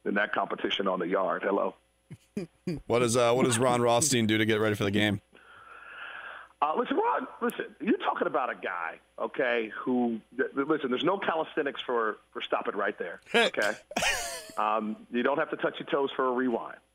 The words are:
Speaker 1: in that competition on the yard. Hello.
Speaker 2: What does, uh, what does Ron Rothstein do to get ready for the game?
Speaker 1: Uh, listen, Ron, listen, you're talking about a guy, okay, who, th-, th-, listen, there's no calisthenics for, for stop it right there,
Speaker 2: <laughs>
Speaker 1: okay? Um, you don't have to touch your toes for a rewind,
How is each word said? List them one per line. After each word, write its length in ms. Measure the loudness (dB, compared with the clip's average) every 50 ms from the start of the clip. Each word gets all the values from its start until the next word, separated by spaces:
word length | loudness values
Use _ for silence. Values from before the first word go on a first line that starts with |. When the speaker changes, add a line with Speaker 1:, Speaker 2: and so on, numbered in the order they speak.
| -6
Speaker 1:
in 80 | -2 0
that 180 | 0 0 0 0
competition 560 | -2 -2 -2 -4 -4 -4 -4 -2 0 0 0
on 100 | 0 0
the 80 | -2
yard. 360 | 0 0 0 2 0 -2 -2 0
Hello. 300 | 0 2 2 0 0 -4 -8 _ _ _ _ _ _ -20 -20 _ _ -8 -8 -8 -8 _ _ -6 -6 -6 -6 -4
Speaker 2:
What 140 | 0 2 4
does, 160 | 4 4 4
uh, 160 | 4 4 6 6
what 100 | 4 4
does 140 | 4 4 4
Ron 220 | 4 4 4 4 4
Rothstein 440 | 6 4 4 4 4 4 4 4
do 120 | 4 4 4
to 60 | 4
get 120 | 4 4 4
ready 140 | 4 2 2
for 100 | 2 2
the 60 | 2
game? 300 | 4 4 4 4 2 0 -4 _ _ -20 -20 -20 -20 -20 -20 -20 -20 -18 -18 -16 -14 -14 -14 -12 -12 -14 -14 -14 -14 -16 -18 -18 _ -2 0
Speaker 1:
Uh, 100 | 0 2 0
listen, 180 | 0 0 0
Ron, 300 | 0 2 0 0 -2 -4 -6 -10 -4 -4
listen, 240 | -4 -2 -4 -8 -10 -10 -8
you're 180 | 0 0 0 0
talking 280 | 0 -2 0 0 -2
about 220 | 0 0 -2 -2 -2
a 40 | -4
guy, 440 | -6 -6 -6 -6 -4 -6 -6 -8 -10 _ _ _ -6
okay, 520 | -6 -6 -2 0 0 0 2 0 -2 -2 -6
who, 420 | -6 -4 0 2 2 2 2 0 -2 -8 _ -2
th-, 120 | -2 -2 -2 0
th-, 120 | -4 0
listen, 220 | 0 0 0 0 -2
there's 140 | -2 0 2
no 140 | 0 0 0
calisthenics 640 | 0 -2 0 0 -2 -2 -2 -2 -2 -2 -4 -6 -6
for, 340 | -2 0 0 2 0 -2 -4 _ _ -12
for 80 | -10
stop 280 | -6 -2 -2 -2 -2 -2
it 60 | -4
right 240 | -2 -2 -2 -2 -4
there, 220 | -8 -10 -10 -12 _
Speaker 2:
<laughs> 80 | -2 2
Speaker 1:
okay? 380 | 2 2 2 2 0 0 0 0 -4 -8 _ -4 -2 0 0 0 0 -4 -6 -8 -10 -12 -12 -4
Um, 400 | -2 0 2 2 2 0 -2 -6 -8 -10 -4 -2
you 100 | -2 0
don't 160 | 0 0 -2
have 120 | -2 -4
to 60 | -4
touch 220 | -4 -4 -4 -4 -4
your 80 | -8
toes 240 | -2 0 0 0 0 0
for 80 | 0 0
a 60 | 0 2
rewind, 460 | 0 0 0 0 -2 -4 -6 -14 -16 _ _ _